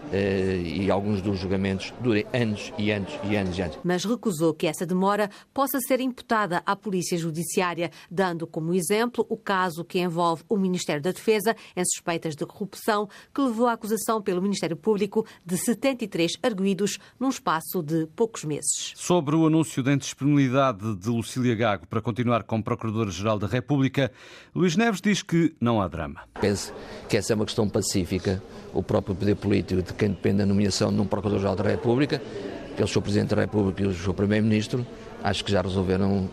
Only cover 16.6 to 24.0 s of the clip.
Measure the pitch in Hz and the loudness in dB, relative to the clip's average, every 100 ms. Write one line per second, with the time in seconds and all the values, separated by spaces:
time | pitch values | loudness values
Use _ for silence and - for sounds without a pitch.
16.6 | 196 180 202 - - - 262 254 - 160 | 0 0 0 -4 -10 -4 -2 -2 0 -2
17.6 | - 185 147 160 160 - 226 - 151 143 | -2 -6 -2 -2 -2 0 -2 -2 -6 -4
18.6 | - - - - - 175 139 160 160 160 | -4 -4 -6 -6 2 2 4 4 6 4
19.6 | 151 - 127 143 - - 135 143 135 131 | 2 0 2 2 0 -2 2 4 4 4
20.6 | 135 98 107 98 101 117 107 131 123 107 | 2 0 -2 -2 0 -2 -2 0 2 4
21.6 | 113 98 - 113 123 107 120 113 - 110 | 2 0 -2 -4 -2 0 2 0 0 -2
22.6 | 101 117 110 107 107 87 107 107 98 123 | -2 -2 -2 -2 -2 -2 0 0 0 -2
23.6 | - 143 135 143 | 0 2 2 2